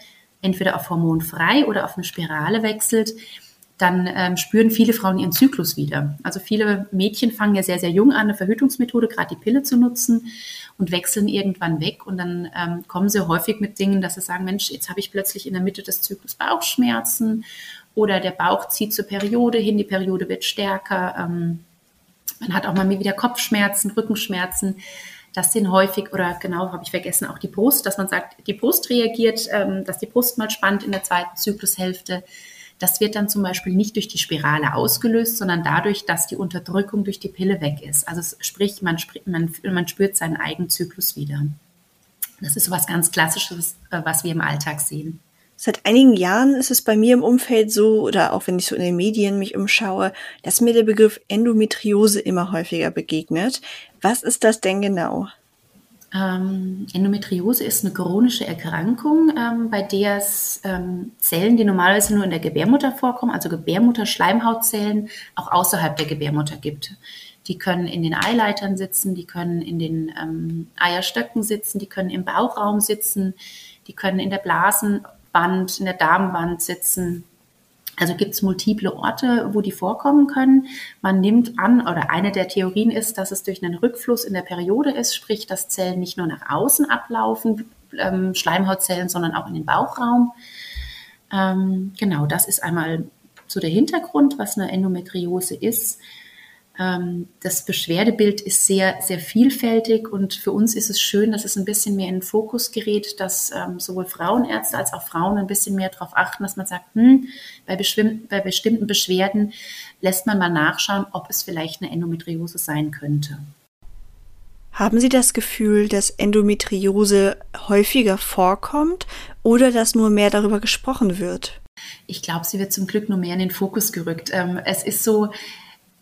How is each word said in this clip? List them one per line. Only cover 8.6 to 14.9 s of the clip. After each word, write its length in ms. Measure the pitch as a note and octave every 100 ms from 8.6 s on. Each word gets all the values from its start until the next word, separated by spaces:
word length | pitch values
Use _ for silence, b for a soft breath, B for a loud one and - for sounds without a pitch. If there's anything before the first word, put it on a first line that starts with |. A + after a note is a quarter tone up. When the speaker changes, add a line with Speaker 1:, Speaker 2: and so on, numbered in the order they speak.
| C4+ - A#3+ A#3 A3+
Speaker 1:
gerade 280 | - E3+ E3
die 80 |
Pille 200 | G#3+ C4
zu 120 | C#4 B3
nutzen 520 | A#3+ A#3+ - A3+ A#3 B B B B -
und 140 | F3+
wechseln 360 | F3 F3 G#3+ G3+
irgendwann 520 | G3 G3 F3+ E3+ D#3
weg. 260 | E3+ - -
Und 120 | F#3
dann, 300 | F3 F3 E3+ F3+
ähm, 320 | E3+ E3+ -
kommen 220 | F3+ G3+
sie 180 | G3+ E3+
häufig 320 | E3+ - G#3+
mit 200 | G3+ -
Dingen, 200 | G3 G3
dass 140 | F3+
sie 80 | -
sagen, 240 | F3+ F3+ F#3
„Mensch, 240 | G3 -
jetzt 200 | -
habe 100 | -